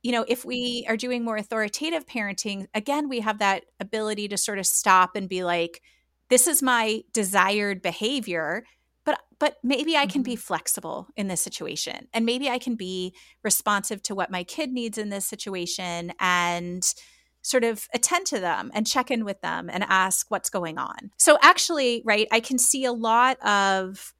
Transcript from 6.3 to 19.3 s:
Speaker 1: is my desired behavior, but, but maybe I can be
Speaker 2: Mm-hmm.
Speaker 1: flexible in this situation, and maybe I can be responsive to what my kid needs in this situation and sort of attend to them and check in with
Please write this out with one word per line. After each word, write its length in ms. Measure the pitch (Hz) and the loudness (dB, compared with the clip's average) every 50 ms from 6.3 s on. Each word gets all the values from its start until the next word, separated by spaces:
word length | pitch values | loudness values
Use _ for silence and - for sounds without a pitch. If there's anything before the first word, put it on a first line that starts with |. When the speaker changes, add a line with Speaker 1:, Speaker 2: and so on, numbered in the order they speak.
| 247 247 - | 4 4 6
Speaker 1:
is 160 | 339 294 - 277 | 4 2 2 2
my 400 | 262 247 233 220 220 214 220 - _ - | 2 2 2 2 0 -2 -4 -6 _ -2
desired 680 | 226 202 185 196 196 180 190 208 208 208 202 196 185 - | -2 -2 2 4 4 4 4 2 0 0 -2 -4 -2 -4
behavior, 800 | 180 165 - 208 226 285 277 214 202 170 165 160 151 170 220 233 _ _ _ _ _ _ _ _ | -6 -4 -2 -2 -2 -2 -2 -4 -4 -4 -4 -2 -2 -4 -6 -8 _ _ _ _ _ _ _ _
but, 160 | 302 285 - _ _ _ _ | -4 -4 -4 _ _ _ _
but 180 | 302 294 294 _ - | -2 -2 0 _ -2
maybe 340 | 240 277 254 294 320 320 | 0 0 0 0 2 2
I 80 | 294 277 | 2 2
can 160 | 190 - 277 247 | 2 0 -2 -2
be 120 | - 190 | -2 -4
Speaker 2:
Mm-hmm. 20 | |
Speaker 1:
flexible 680 | 220 - - 185 160 - - - - - 160 - - 185 - _ | -6 -4 -4 -4 -4 -2 -4 -4 -4 -4 -8 -8 -8 -10 -10 _
in 100 | - 202 190 | -6 -4 -4
this 120 | 175 165 | -2 -4
situation, 680 | - - - - 160 - - 151 - - - - - _ - | -4 -4 -6 -8 -8 -8 -6 -6 -6 -6 -8 -12 -14 _ -2
and 120 | 226 226 | 0 0
maybe 240 | 233 240 254 285 269 | 0 0 0 -2 -2
I 100 | 247 254 | -2 -2
can 160 | 247 254 233 | -4 -4 -6
be 380 | 214 190 185 185 185 185 180 180 - - - _ _ - | -4 -6 -6 -4 -4 -6 -6 _ -14 -20 -20 _ _ -2
responsive 600 | 214 - - - 214 208 202 202 - 220 196 - | 0 0 0 2 0 0 0 0 -4 -8 -6 -6
to 120 | - 208 | -6 -4
what 160 | 196 180 - | -4 -4 -4
my 120 | 185 180 180 | -4 -8 -8
kid 260 | - - - 302 254 254 | -8 -6 -6 -4 -4 -4
needs 240 | 247 233 226 214 226 | -4 -6 -6 -6 -6
in 100 | 214 208 | -6 -6
this 160 | 202 196 190 | -6 -6 -6
situation 840 | - 220 202 - 208 196 185 175 175 - - 185 175 170 170 170 175 - - | -6 -8 -8 -8 -6 -6 -6 -4 -4 -6 -6 -6 -6 -6 -6 -6 -8 -6 -2
and 640 | 190 180 180 180 175 175 175 175 175 175 180 180 175 - - - - - _ _ _ _ _ _ - | 2 2 4 4 2 2 0 -2 -4 -6 -6 -2 -2 -2 -2 -2 -12 -20 _ _ _ _ _ _ -6
sort 200 | - - 254 233 | 0 2 2 2
of 220 | 233 220 214 - - - | 2 0 -4 -8 -6 -2
attend 340 | 233 - - 359 349 381 | -2 0 2 0 0 0
to 120 | - 294 214 | -2 -4 -2
them 300 | 185 175 160 95 92 - - | 0 0 -2 -2 -4 -4 -4
and 120 | 208 220 | -2 -2
check 240 | - - 262 247 - | 2 0 0 2 2
in 140 | 262 226 220 | 0 -2 -2
with 160 | 202 | -4